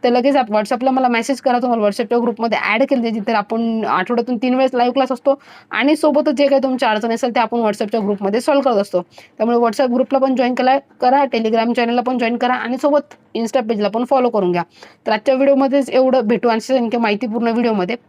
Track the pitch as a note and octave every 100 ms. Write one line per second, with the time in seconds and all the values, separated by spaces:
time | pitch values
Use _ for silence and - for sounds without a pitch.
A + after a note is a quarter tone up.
0 | B3 B3 B3 C#4+ A#3 G#3+ G#3+ B3 C4 C4
1 | B3+ A#3+ A#3 C4+ C4+ B3 B3 A#3 G#3 G3+
2 | A3 A#3+ A#3+ A3+ A3+ G#3+ - G#3+ C#4 C4+
3 | A3+ A3 G3+ A3+ G3+ A3+ A#3 A3+ G#3 C#3+
4 | F#3 A#3+ A#3+ B3 B3+ B3+ C4 B3+ B3 B3
5 | C4 B3+ - C#4+ - - _ - C4 D4+
6 | D#4 D4 D4+ C4+ C#4+ C#4 C4+ B3+ B3+ G#3+
7 | A#3 A3+ B3+ A#3+ A3+ A#3+ A3 G#3 A3 A3+
8 | G3+ G3+ G3 G#3 B3 C#4 C4+ A3 G3+ F3+
9 | F3 - - _ A3 A#3+ A#3 G#3+ C4 A#3+
10 | B3 C4+ C4 B3+ B3 B3+ B3+ C#4 - _
11 | B3+ C4+ C#4 A#3 A3+ A3+ A3+ A#3+ A#3 A#3+
12 | A#3+ B3+ A#3 A#3 B3 B3 A#3 B3+ D4 D4
13 | C#4+ - _ A3 A3+ C4 A3 A3+ G#3 G#3+
14 | B3 C4+ B3 A3+ F3+ F3 E3+ - - _
15 | - A3 A3 C4 C#4 C#4 C4+ C#4 C4 B3+
16 | C4 B3+ A3 A#3 A#3+ A3+ - C4 A#3 A#3+
17 | A3+ G#3 B3 A3+ A#3 A3+ A#3+ G#3+ F3+ A#3+